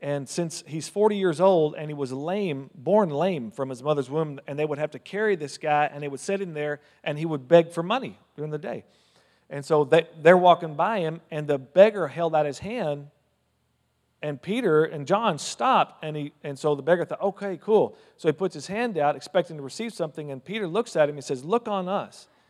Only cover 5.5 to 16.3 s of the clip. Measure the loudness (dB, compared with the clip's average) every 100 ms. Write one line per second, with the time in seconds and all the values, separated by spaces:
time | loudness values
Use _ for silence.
5.5 | -6 0 2 2 -2 -8 -8 -4 -4 -4
6.5 | -6 -6 -6 _ _ -8 -4 -4 -4 6
7.5 | 6 6 0 -2 -4 -4 -12 _ -10 -8
8.5 | -8 -8 -10 -12 _ _ _ _ _ -14
9.5 | -10 0 2 4 4 2 4 6 8 8
10.5 | 6 2 -2 -2 0 -4 -6 -8 -6 -2
11.5 | -2 2 6 6 6 -4 -2 0 0 0
12.5 | -4 -8 -6 -4 -6 -10 _ _ _ _
13.5 | _ _ _ _ _ _ _ -8 -8 -6
14.5 | -2 4 4 4 0 0 0 2 -2 -6
15.5 | -2 2 4 2 -4 -10 -8 -8